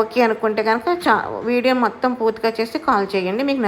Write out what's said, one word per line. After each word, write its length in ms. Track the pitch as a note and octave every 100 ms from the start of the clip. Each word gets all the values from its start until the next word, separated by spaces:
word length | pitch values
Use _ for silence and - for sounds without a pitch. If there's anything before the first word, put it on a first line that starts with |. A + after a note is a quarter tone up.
ఓకే 200 | A3 B3 A#3
అనుకుంటే 320 | A3 A3+ G#3+ G#3+
కనుక 260 | A3+ A#3 F4 D#4+
చా-, 140 | G#3+ - G#2+ G#3+
వీడియో 240 | B3 B3 B3+
మొత్తం 280 | A3+ - B3+ B3
పూర్తిగా 300 | A3+ A3 A#3 A3+
చేసి 240 | A3+ D#4 -
కాల్ 200 | A3 G3
చేయండి. 300 | G3 F#3 G#3 C#4
మీకు 120 | C#4